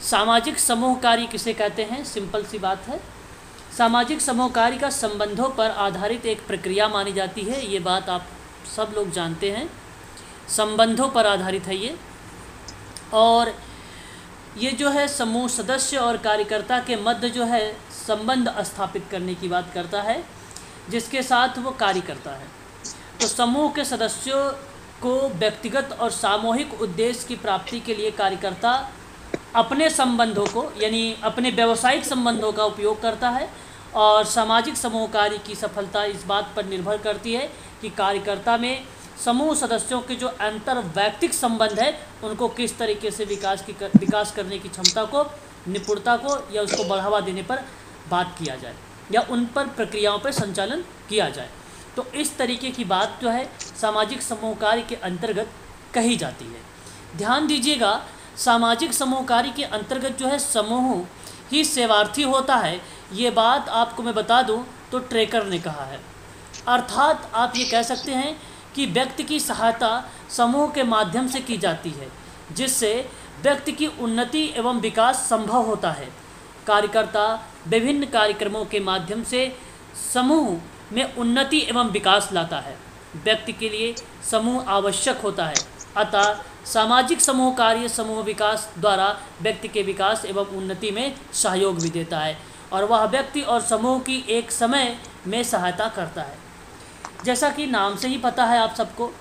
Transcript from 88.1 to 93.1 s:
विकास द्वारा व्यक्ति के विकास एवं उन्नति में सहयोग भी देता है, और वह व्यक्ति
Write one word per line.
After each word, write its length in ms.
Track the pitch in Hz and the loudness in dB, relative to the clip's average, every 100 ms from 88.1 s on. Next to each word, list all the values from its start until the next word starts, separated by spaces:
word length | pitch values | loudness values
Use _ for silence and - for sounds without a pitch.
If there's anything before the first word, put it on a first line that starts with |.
| 220 | -2
विकास 440 | 208 214 214 214 - 170 | -4 0 2 2 -4 0
द्वारा 300 | 202 190 196 208 - - | 2 4 2 0 -8 -4
व्यक्ति 260 | 165 190 214 | -4 -2 -4
के 140 | 208 | -2
विकास 420 | 190 180 196 220 190 | -2 0 0 0 -2
एवं 200 | 196 196 190 | -4 -4 -4
उन्नति 340 | 190 185 220 | -6 -4 -4
में 240 | 202 277 269 - | -2 -4 -6 -8
सहयोग 480 | - 208 185 196 175 | -2 0 2 2 2
भी 80 | 165 | -2
देता 300 | 170 165 160 | -2 -4 -2
है, 180 | 156 156 - - - | -2 -4 -12 -18 -4
और 100 | 190 | 0
वह 200 | 208 226 | 4 4
व्यक्ति 360 | 214 | 4